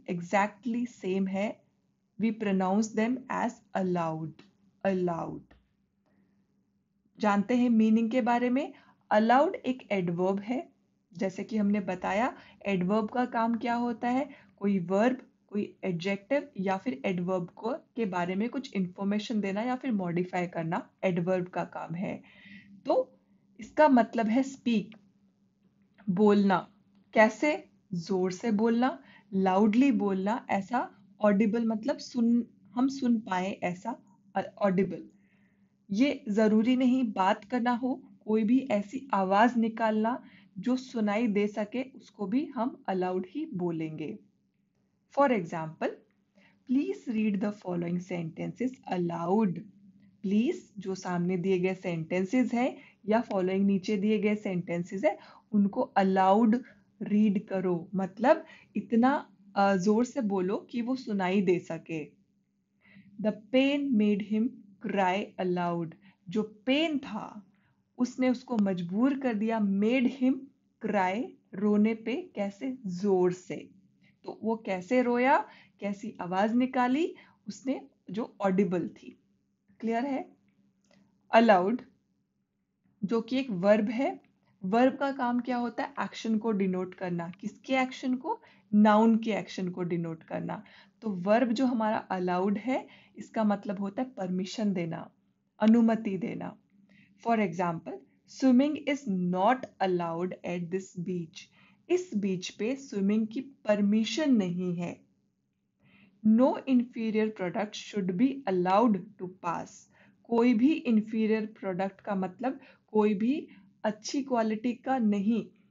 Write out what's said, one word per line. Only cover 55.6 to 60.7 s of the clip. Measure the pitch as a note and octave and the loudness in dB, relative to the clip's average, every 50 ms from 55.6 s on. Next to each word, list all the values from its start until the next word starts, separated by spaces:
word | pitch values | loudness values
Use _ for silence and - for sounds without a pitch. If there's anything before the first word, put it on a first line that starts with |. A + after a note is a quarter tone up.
| G3+ G3 - B3 | 2 2 2 -2
aloud | B3+ - - G3 G3 F#3+ F#3+ F#3+ F#3+ F#3+ G3 G#3+ A#3+ A3 G#3+ B3 - - - _ _ _ _ - | -4 -2 0 2 2 4 4 4 6 6 6 6 6 4 4 2 0 -6 -20 _ _ _ _ -10
read | G#3 - G#3 G#3 G#3+ A3 F#3+ G#3 G#3+ - | -6 0 2 4 4 4 2 0 -2 -4
करो, | F#3 F#3+ F3+ F#3 F3+ E3 E3+ - - | -4 -2 0 0 -2 -2 -4 -6 -4
मतलब | F#3+ F#3+ F3+ F#3+ - G#3+ C4+ D#4+ D#4+ - - - - _ _ - | -4 -4 -4 -4 0 4 4 4 4 2 -14 -20 -20 _ _ -8
इतना, | G#3+ G3+ - A#3 A3+ A#3+ C4 C#4+ D#4+ - - _ _ _ - - | -8 -6 0 2 4 4 4 2 0 -4 -8 _ _ _ -8 0
अ, | G3+ G3 G3 G3 | 2 2 4 4
जोर | F#3+ F3 G#3+ G#3 A3 B3 | 2 2 2 4 2 2
से | B3 - C#4+ | 0 -2 -4
बोलो | B3 G3+ G3 F#3+ F3+ F3+ G3 - | -2 0 0 0 0 0 -2 -4
कि | - - | -6 -6